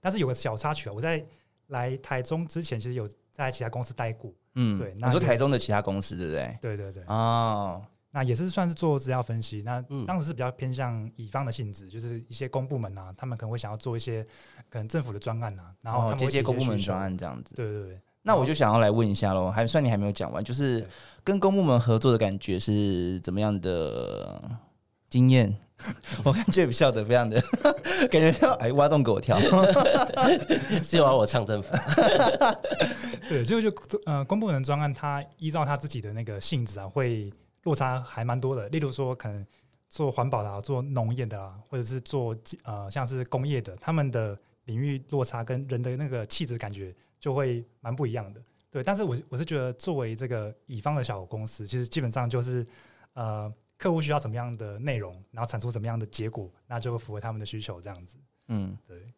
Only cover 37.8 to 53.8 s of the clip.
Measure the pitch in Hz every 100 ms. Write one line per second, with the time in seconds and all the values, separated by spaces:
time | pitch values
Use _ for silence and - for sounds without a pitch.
37.8 | 131 127 123 - 117 123 131 131 104 160
38.8 | 147 127 131 127 113 101 98 _ _ _
39.8 | _ - 147 123 127 127 104 101 101 131
40.8 | 135 131 113 123 117 107 98 98 - 135
41.8 | 113 131 123 143 120 110 - - - 104
42.8 | 101 139 127 131 123 131 139 139 101 90
43.8 | - 165 139 117 110 101 _ _ - 113
44.8 | 143 139 135 143 123 120 117 131 135 123
45.8 | 123 127 147 127 107 - 120 117 107 98
46.8 | 95 90 _ _ 151 135 135 120 117 _
47.8 | 117 127 131 117 98 110 - _ _ 143
48.8 | 131 196 202 120 - 127 160 151 127 123
49.8 | - 151 117 110 131 117 107 110 _ 120
50.8 | 143 147 117 101 92 110 110 - 101 127
51.8 | 120 165 127 113 123 123 123 127 117 -
52.8 | - _ _ - 113 107 107 104 _ _